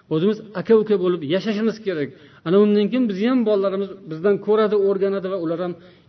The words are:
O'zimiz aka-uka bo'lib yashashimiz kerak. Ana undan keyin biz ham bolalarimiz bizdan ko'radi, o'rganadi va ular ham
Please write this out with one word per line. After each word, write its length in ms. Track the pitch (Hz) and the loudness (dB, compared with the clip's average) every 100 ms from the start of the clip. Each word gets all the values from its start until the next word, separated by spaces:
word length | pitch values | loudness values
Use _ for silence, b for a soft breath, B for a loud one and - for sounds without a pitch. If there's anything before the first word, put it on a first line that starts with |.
| - | -4
O'zimiz 280 | 156 196 214 - | 0 0 -2 -6
aka-uka 440 | 185 175 220 214 202 | -6 4 4 4 2
bo'lib 260 | 180 175 | 0 -2
yashashimiz 520 | 143 190 208 208 220 214 | -2 -2 -2 -2 -2 -4
kerak. 280 | 196 165 135 B B B | -6 -6 -6 B B B
Ana 120 | 165 196 | 0 4
undan 280 | 208 208 208 | 4 4 2
keyin 160 | 254 240 | 0 -2
biz 100 | 185 | 0
ham 200 | 226 262 | 0 2
bolalarimiz 460 | 214 208 196 190 196 - 160 | 2 2 0 -2 -6 -10 -12
bizdan 280 | 160 196 196 | -2 0 0
ko'radi, 360 | 202 214 214 208 | 2 2 2 2
o'rganadi 520 | 196 190 196 196 185 | 2 2 0 -2 -4
va 80 | 190 | -4
ular 180 | 165 165 | -4 -4
ham 120 | 180 151 B B | -6 -8 B B